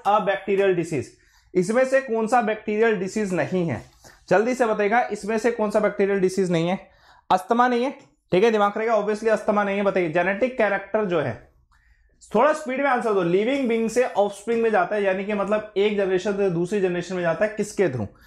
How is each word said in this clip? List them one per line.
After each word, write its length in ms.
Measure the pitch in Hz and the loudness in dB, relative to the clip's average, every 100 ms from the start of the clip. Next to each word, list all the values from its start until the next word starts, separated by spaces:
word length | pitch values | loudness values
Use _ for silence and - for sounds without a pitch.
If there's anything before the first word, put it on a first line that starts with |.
| 196 | 0
a 100 | 214 | 0
bacterial 520 | 196 196 - 196 196 | 2 -2 0 2 2
disease? 320 | 175 165 147 117 - _ _ _ | 2 -2 -4 -6 -12 _ _ _
इसमें 300 | 185 180 233 | -2 0 0
से 160 | 262 269 | 2 0
कौन 240 | 262 226 220 | 0 -2 0
सा 160 | 247 | 0
बैक्टीरियल 540 | 208 214 - 214 226 208 | 0 -2 -4 0 2 0
डिजीज 360 | 185 214 202 | -2 -4 -2
नहीं 320 | 175 127 185 170 | -2 -2 -2 -2
है? 160 | 104 - _ - - - | -4 -10 _ -20 -12 0
जल्दी 260 | 185 220 | 2 2
से 120 | 247 226 | 0 0
बताइएगा, 340 | 214 202 233 - | 0 2 2 0
इसमें 240 | 202 202 226 | -4 -4 -2
से 120 | 233 | -2
कौन 180 | 233 214 | -2 0
सा 100 | 214 | 0
बैक्टीरियल 400 | 202 196 196 202 | 0 0 0 2
डिजीज 300 | 185 190 180 | 0 0 0
नहीं 180 | 170 170 | 0 0
है? 100 | 190 - _ _ - - | -4 -8 _ _ -10 0
अस्थमा 380 | 185 - 233 247 | 0 2 2 2
नहीं 160 | 240 | 2
है, 60 | 254 - - _ _ | -2 -6 -16 _ _
ठीक 120 | 180 | 2
है, 60 | 233 | 4
दिमाग 280 | 214 202 220 | 4 2 0
रहेगा, 180 | 220 220 | 0 0
obviously 320 | 196 214 220 | 0 -2 0
अस्थमा 340 | 214 214 208 | 0 0 0
नहीं 120 | 202 202 | 0 0
है। 60 | |
बताइए, 300 | 196 185 175 | 0 0 0
जेनेटिक 440 | 170 180 202 254 254 | 0 0 0 -2 0
कैरेक्टर 460 | 208 196 196 220 208 | 0 0 -2 -4 0
जो 140 | 170 | 0
है, 140 | 131 104 - _ _ _ _ _ _ _ - | -2 -6 -12 _ _ _ _ _ _ _ -4
थोड़ा 220 | 208 285 | 2 2
स्पीड 280 | 302 247 262 | 2 -4 -2
में 80 | 277 | 0
आंसर 240 | 247 220 | 0 0
दो। 80 | 196 | 0
लिविंग 460 | 170 185 214 277 247 | 2 2 2 0 0
बीइंग 200 | 226 226 | 0 0
से 140 | 247 | 0
ऑफस्प्रिंग 580 | 254 - 202 - - 233 | 0 0 -2 -2 -4 0
में 80 | 226 | 2
जाता 240 | 208 175 208 | 2 0 0
है, 60 | |
यानी 220 | 196 190 | 0 -2
कि 100 | 196 | -2
मतलब 380 | 208 190 214 214 190 | -2 0 -2 -2 0
एक 200 | 214 202 | 0 0
जनरेशन 360 | 190 185 214 | 0 0 0
से 160 | 196 196 | 0 0
दूसरी 300 | 170 175 214 | 0 -2 0
जनरेशन 360 | 185 175 175 185 | 0 -2 -4 -4
में 60 | |
जाता 220 | 170 165 | -2 0
है, 100 | 208 - | -2 -2
किसके 320 | 202 - 180 | -6 -2 -2
through? 180 | 127 104 - | -2 -8 -10